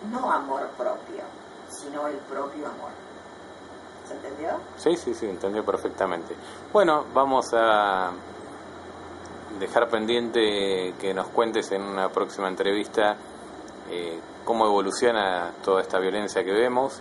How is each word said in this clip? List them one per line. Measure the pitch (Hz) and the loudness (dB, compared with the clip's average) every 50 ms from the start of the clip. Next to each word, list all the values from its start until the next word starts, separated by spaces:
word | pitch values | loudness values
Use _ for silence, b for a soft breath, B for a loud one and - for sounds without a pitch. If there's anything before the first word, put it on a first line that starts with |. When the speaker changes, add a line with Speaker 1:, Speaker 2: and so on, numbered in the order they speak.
| - 214 | -6 -6
Speaker 1:
no | 240 254 262 - | -4 -2 0 2
amor | - 143 - - 262 - - - - | 2 0 0 -2 -4 -4 -4 -6 -6
propio, | - - - - - - - - - - - - - - - - - - - | -4 -2 -2 -2 -4 -8 -10 -10 -10 -10 -12 -14 -16 -16 -16 -18 -16 -16 -14
sino | - - 143 143 147 147 147 | -14 -12 -10 -8 -6 -4 -4
el | 147 139 | -4 -4
propio | 131 - - 139 139 135 139 156 151 147 | -6 -8 -8 -6 -6 -6 -6 -6 -8 -8
amor. | 147 139 - 127 - - - - - - - - - - - - - - - - - - - - - - - - | -8 -8 -10 -12 -12 -12 -14 -16 -16 -16 -16 -16 -16 -16 -16 -16 -16 -16 -16 -16 -16 -16 -16 -16 -16 -16 -16 -14
¿Se | - - | -12 -12
entendió? | - - - - - - - - - - - - | -10 -10 -10 -8 -4 -4 -4 -4 -4 -6 -10 -14
Speaker 2:
Sí, | - - 151 175 | 2 4 4 4
sí, | 170 - 127 113 | 4 2 -2 -2
sí, | - 120 | -2 -2
entendió | 104 92 82 - 98 101 107 98 | -4 -4 -2 -2 -2 0 0 0
perfectamente. | 98 95 90 - 95 92 - 95 92 87 82 82 - - B B B B B B - - | 0 0 0 0 -4 0 2 2 2 2 -2 -4 -8 -10 B B B B B B 4 6
Bueno, | 214 196 165 151 151 135 - - | 6 8 8 6 4 2 2 4
vamos | 127 139 139 131 127 117 - - | 4 6 6 4 2 4 4 4
a | 117 113 113 107 104 104 101 95 92 92 90 87 90 - - - - - - - - - - - - - - - - - - - - - - - - - - 110 98 | 6 6 8 8 6 6 6 4 2 2 0 -2 -6 -12 -12 -14 -12 -12 -14 -14 -14 -14 -14 -16 -14 -14 -14 -14 -14 -14 -14 -14 -14 -14 -14 -14 -14 -12 -12 -6 -6
dejar | 95 90 - 120 117 117 | -6 2 4 4 6 6
pendiente | 117 110 110 110 120 120 120 113 110 117 110 107 104 101 98 98 95 92 92 92 90 92 | 4 0 2 2 2 2 2 2 4 4 4 4 4 2 2 2 2 0 0 -2 -4 -4
que | 98 98 92 | -2 -2 0
nos | 95 92 | -2 -2
cuentes | - - - 117 113 110 113 - - | 0 2 2 2 4 2 0 0 0
en | 98 95 98 | -2 -2 -2
una | 101 98 95 95 92 | -2 0 0 0 0
próxima | - 95 98 95 - - 98 | 2 0 -2 -2 -2 -2 -2
entrevista, | 95 92 87 95 98 101 104 101 - - 113 107 104 104 - - - - - - - - - - - - - - 92 | -2 0 0 2 2 2 2 0 0 2 4 4 4 4 0 -6 -16 -14 -16 -16 -14 -14 -14 -14 -14 -16 -16 -12 -8
eh, | 90 87 87 85 82 85 - - - - - | -8 -6 -6 -6 -8 -8 -10 -14 -16 -8 -2
cómo | - 117 113 110 | 0 4 4 6
evoluciona | 107 101 101 95 98 92 - 127 120 117 107 101 95 92 90 85 87 85 - - | 6 6 6 4 2 0 4 4 4 4 4 2 2 2 0 -2 -4 -6 -4 2
toda | 98 95 95 | 4 4 4
esta | 92 - - 92 | 4 2 0 2
violencia | 92 95 92 104 104 95 - 98 90 | 2 2 0 0 -2 0 0 0 0
que | 92 | 2
vemos | 98 107 123 127 123 123 135 135 - - | 4 4 4 4 4 2 0 0 -4 -8